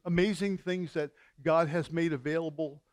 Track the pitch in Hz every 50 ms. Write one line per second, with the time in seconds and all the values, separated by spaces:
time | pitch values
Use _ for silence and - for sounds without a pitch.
0 | _ 180 170 175 180 214 202 160 202 202 190 185 - 185 180 185 180 151 - 165
1 | 151 139 - _ - _ _ - 131 165 160 165 170 151 156 175 151 - 160 165
2 | 165 170 151 135 123 151 156 165 165 160 147 151 160 147 139 147 _ _